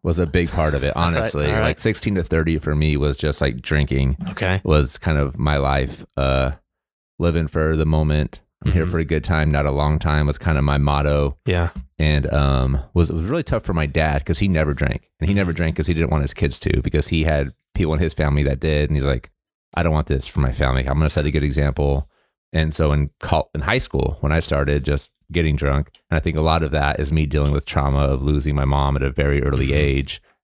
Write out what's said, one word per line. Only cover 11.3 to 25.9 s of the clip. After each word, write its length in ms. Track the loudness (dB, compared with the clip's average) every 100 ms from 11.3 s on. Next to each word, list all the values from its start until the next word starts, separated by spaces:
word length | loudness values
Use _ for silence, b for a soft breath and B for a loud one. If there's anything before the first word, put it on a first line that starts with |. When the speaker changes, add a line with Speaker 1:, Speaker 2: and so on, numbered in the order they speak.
| -4 -2
Speaker 2:
Yeah. 240 | 0 -2 -6 -10 -2
Speaker 1:
And, 340 | 0 2 0
um, 500 | 0 2 2 0 -2 -2
was, 160 | 0 0
it 60 | 0
was 140 | -2
really 140 | -2
tough 200 | -2 -4
for 100 | -2
my 120 | -2 0
dad 400 | 0 0 0 -2
'cause 140 | 0
he 100 | 0
never 240 | 2 0
drank. 360 | 0 -2 -4 _ -4
And 80 | 0
he 40 |
never 180 | 0 0
Speaker 2:
Mm-hmm. 60 | 0
Speaker 1:
drank 180 | -2 0
'cause 100 | 0
he 60 |
didn't 160 | 0 0
want 140 | 0
his 100 | -2
kids 260 | -2 -4 -2
to, 200 | 0 0
because 260 | 0 -2 0
he 160 | 0
had 300 | 2 0 -2 -8 _
people 200 | -2 0
in 80 | 0
his 120 | 0
family 300 | 0 0 2
that 160 | 0 0
did. 300 | 0 0 0
And 80 | 0
he's 80 | 0
like, 260 | -2 -6 _ _ _ _ -2
"I 60 |
don't 100 | 0
want 140 | 2 0
this 200 | -2 -2
for 140 | -2
my 100 | 0
family. 300 | 0 0 0 0
I'm 120 | 0
gonna 120 | 0
set 160 | 0 0
a 60 |
good 120 | 0
example." 680 | 0 0 0 0 0 0 -4 _ _ _ _
And 220 | -2 0
so 180 | 0 2
in 200 | 2 0 _
col-, 280 | -2 -2 -2 -4
in 60 |
high 160 | -2 -2
school, 400 | -2 -2 -2 -2
when 140 | 0
I 80 | 0
started 420 | 0 0 0 0
just 260 | 0 -2 -4 _ -6
getting 240 | 0 0 0
drunk, 360 | 0 0 -2